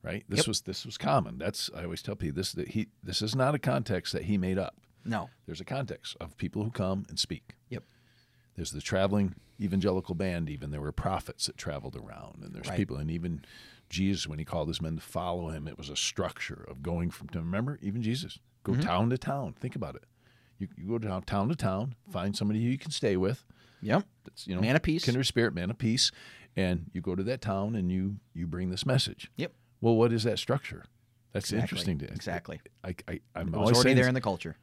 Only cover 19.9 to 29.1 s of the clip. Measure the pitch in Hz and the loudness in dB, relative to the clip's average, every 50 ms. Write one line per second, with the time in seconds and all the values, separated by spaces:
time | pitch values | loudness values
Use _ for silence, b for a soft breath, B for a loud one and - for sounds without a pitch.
19.9 | 65 - - _ b b b b b b b b b _ 98 - - - 85 95 | -8 -12 -16 _ b b b b b b b b b _ -8 -8 -8 -10 -4 -2
20.9 | 113 117 110 107 92 92 90 - 110 101 98 123 165 - - 98 92 95 113 139 | -2 -2 0 -2 -2 -2 -2 0 2 2 2 2 0 0 0 0 0 0 -2 -2
21.9 | 120 _ _ - - 92 90 101 101 - 104 104 107 107 117 120 131 135 - 156 | -6 _ _ -8 -4 -2 -2 0 0 0 0 2 2 2 2 2 0 0 -4 -6
22.9 | 147 - - 117 98 92 92 98 127 - - b b b b b b b - 104 | -4 0 2 2 4 4 4 2 2 0 -6 b b b b b b b 0 2
23.9 | 113 185 202 - _ _ _ - _ - - - 95 90 101 113 135 156 - - | 2 2 2 0 _ _ _ -20 _ -14 -6 -4 0 2 4 6 4 4 4 4
24.9 | 156 170 - - 120 127 131 - - 120 117 110 - 87 87 92 113 - - 113 | 0 2 2 2 2 4 2 2 4 4 4 4 2 0 -2 -2 -2 0 2 2
25.9 | 113 127 - - B B B B B B B B _ - 95 90 90 90 85 - | 4 4 2 2 B B B B B B B B _ 2 2 4 2 0 -2 -4
26.9 | - 87 82 95 90 92 95 110 - - - 104 98 98 98 107 113 107 92 90 | -6 -4 -2 -2 0 0 0 0 -2 -2 -2 -2 0 0 0 0 0 0 2 2
27.9 | 92 92 95 98 101 101 _ _ _ 82 87 85 78 90 90 92 90 92 - 135 | 2 2 2 0 -2 -4 _ _ _ -6 -4 -4 -2 -2 -2 -2 -2 0 2 4
28.9 | 127 135 - - | 4 4 2 2